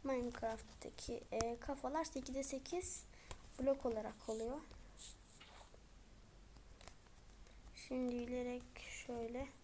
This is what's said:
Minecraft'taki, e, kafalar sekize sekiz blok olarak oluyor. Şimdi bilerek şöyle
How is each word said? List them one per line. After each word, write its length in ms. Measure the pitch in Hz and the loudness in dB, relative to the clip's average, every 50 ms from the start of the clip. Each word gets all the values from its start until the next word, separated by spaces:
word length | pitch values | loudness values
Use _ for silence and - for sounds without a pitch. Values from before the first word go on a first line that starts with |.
| - | 4
Minecraft'taki, 1200 | 277 269 254 240 247 240 - - 226 220 226 - - - - - - - - - - 240 233 - - | 6 4 6 6 4 2 2 2 2 2 2 -2 -8 -10 -6 -6 -6 -6 -4 -2 0 -2 -2 -2 2
e, 280 | - 220 226 233 233 240 | 4 4 6 6 4 0
kafalar 440 | - - 277 277 - 254 285 311 330 | 0 0 0 2 2 2 4 4 4
sekize 400 | - - 269 254 - 254 269 277 | 4 2 -2 -2 0 0 2 2
sekiz 600 | 269 - 262 262 - - 359 359 - - - - - - - - - - - - - - - | 2 0 0 0 2 2 4 4 4 4 2 0 -2 -12 -14 -8 -8 -8 -8 -8 -10 -2 4
blok 260 | 254 269 277 269 - | 6 6 6 6 6
olarak 440 | 254 226 220 214 220 220 - - - | 4 4 4 2 0 -4 -4 0 2
oluyor. 320 | 220 220 226 233 254 302 302 - - - - - - - - - - - - - - - - - - - - - - - - - - - - - - - - - - - - - - - - - - - - - - - - - - - - - - - - - - - - - - | 2 4 4 2 0 -2 -4 -8 -12 -12 -12 -12 -8 -6 -6 -6 -6 -8 -12 -14 -14 -14 -14 -14 -14 -14 -14 -14 -14 -16 -16 -16 -16 -16 -16 -16 -16 -16 -16 -16 -16 -16 -16 -14 -14 -14 -14 -14 -14 -12 -12 -12 -12 -14 -16 -16 -16 -16 -14 -14 -14 -14 -14 -14 -14 -14 -14 -12 -12
Şimdi 520 | - - - 262 254 254 247 240 240 240 240 | -10 -4 0 4 4 6 6 6 4 2 2
bilerek 360 | 247 247 247 247 247 247 247 - - - - - - - - | 2 2 4 2 2 0 -2 -6 -10 -10 -8 -6 -6 -6 -2
şöyle 420 | - 247 240 233 226 240 247 277 269 - - | -2 0 0 0 0 0 0 -2 -2 -4 -12